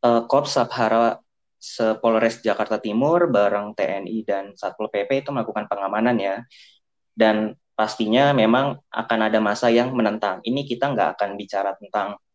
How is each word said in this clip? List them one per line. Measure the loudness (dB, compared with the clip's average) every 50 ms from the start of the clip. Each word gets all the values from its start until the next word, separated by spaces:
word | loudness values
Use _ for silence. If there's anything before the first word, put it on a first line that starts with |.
eh, | 4 4 2 2 2
Korps | 2 0 0 2 2 0 0
Sabhara | 0 0 0 -2 0 2 4 4 2 2 0 -2 _ _ _ _ _ _ _ _
Sepolres | -20 -16 -4 -2 0 0 0 2 2 2 2 4 2 0 0 0
Jakarta | -2 -2 -2 -2 -2 -4 -4 -4
Timur | -4 -2 0 0 2 4 4 4 4 4
bareng | 4 4 4 4 2 0 -2 -4
T | -4 -4 -2
N | -2 -2 -4 -6 -6
I | -6 -6 -4
dan | -4 -4 -4 -4 -10 -14 -8
Satpol | -8 -8 -6 -6 -8 -4
P | -2 -4 -2
P | 0 -2 -2
itu | -2 -4
melakukan | -6 -4 -4 -4 -4 -6 -4 -4
pengamanan | -6 -4 -4 -4 -2 0 2 2 2 0
ya. | 0 -2 -4 -6 -10 _ _ -20 -20 _ _ _ _ _ _ _ _ _ _
Dan | 2 4 4 4 2 0 -4 -6 _ _ _
pastinya | _ -2 -2 -2 -2 -4 -2 2 2 4 4 4 4
memang | 4 4 4 4 2 2 -2 -4 -8 _ _
akan | -8 -8 -4 -2 0 0 0 2
ada | 2 0
masa | 0 0 -2 0 2 2
yang | 4 4 2 2 0
menentang. | 0 0 0 0 -2 -2 -4 -4 -4 -6
Ini | -4 -4 -4 -4 -6
kita | -4 -4 -2 -2
nggak | 0 0 0 0 0
akan | -2 -4 -4 -4
bicara | -10 -10 -6 -4 -4 -4 -4 -6
tentang | -8 -14 -6 -4 -4 -4 -4 -8 -12 _ _